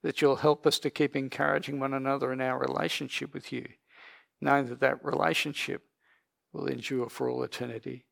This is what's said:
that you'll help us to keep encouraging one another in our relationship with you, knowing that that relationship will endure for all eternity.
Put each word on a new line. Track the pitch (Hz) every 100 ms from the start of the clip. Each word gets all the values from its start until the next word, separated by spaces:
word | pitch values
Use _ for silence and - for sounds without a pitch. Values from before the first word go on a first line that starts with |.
that | 160 -
you'll | 147 131
help | 151 147 151
us | -
to | 147
keep | - 143 143
encouraging | 135 - 147 147 - 143
one | 135
another | 135 135 139 131
in | 131
our | 131 127
relationship | 131 135 165 - 135 - 139
with | 143 -
you, | 127 - - _ - - - _ _
knowing | 135 139 127
that | 123
that | 135 127
relationship | 147 139 165 160 151 143 - - _ _ _ _ _ _ _
will | - 139
endure | 127 - 131 117
for | - 127
all | 123
eternity. | 127 - 123 117 135 127 _